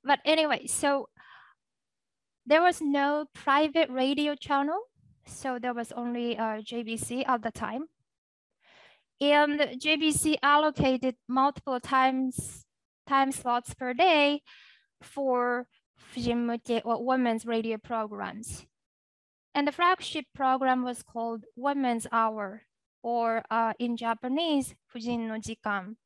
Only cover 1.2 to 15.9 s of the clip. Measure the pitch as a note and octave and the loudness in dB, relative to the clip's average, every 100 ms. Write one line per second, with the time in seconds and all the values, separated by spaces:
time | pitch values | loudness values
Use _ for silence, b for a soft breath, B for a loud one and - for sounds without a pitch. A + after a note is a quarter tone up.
1.2 | B B B _ _ _ _ _ _ _ | B B B _ _ _ _ _ _ _
2.2 | _ _ - D4+ F4+ E4+ D4 C#4+ C#4 D4 | _ _ 4 6 6 2 0 2 2 0
3.2 | D4+ - - C#4 D4+ E4 D#4 B3+ C4 C#4+ | -4 -6 2 2 4 2 0 2 0 2
4.2 | D4 C#4+ - C#4 C#4+ F4+ A#4+ _ _ _ | -2 -4 -2 0 0 -4 -6 _ _ _
5.2 | - - C4+ B3 B3 A#3+ A#3 A#3+ A#3+ A#3+ | -20 -10 -8 -4 -4 -6 -8 -8 -6 -4
6.2 | A#3+ A#3 A3 G#3+ G#3+ A#3+ A3 A3+ - A#3+ | -4 -2 -4 -4 -8 -8 -6 -8 -6 -4
7.2 | C4 A#3+ A3 - G#3 A#3 D#4+ _ _ _ | 0 0 -2 -6 -8 -8 -10 _ _ _
8.2 | _ _ _ _ b b b b b _ | _ _ _ _ b b b b b _
9.2 | C#4+ D4 D4 D4 C#4+ B3+ D4+ D#4 D#4 D4 | 4 4 4 2 -2 -2 -2 2 2 2
10.2 | D#4 D4+ C#4 D4 D4+ C#4+ C#4 C4 B3+ A#3+ | 0 2 4 4 4 2 0 2 -2 -4
11.2 | - B3+ C#4 C#4 - B3 - C4+ C4 C4 | -4 2 2 0 -6 -6 0 2 4 2
12.2 | C4 - - - _ _ _ _ - C4+ | -4 -6 -12 -16 _ _ _ _ 0 2
13.2 | C4+ C4+ B3 A#3+ - - B3+ B3 F#4 D#4 | 2 0 -2 -2 -4 -8 -6 4 6 6
14.2 | C#4+ C#4+ b b b b b _ - C#4+ | 4 2 b b b b b _ -14 -4
15.2 | C4+ B3 B3 B3 B3 _ _ | 0 0 0 -2 -6 _ _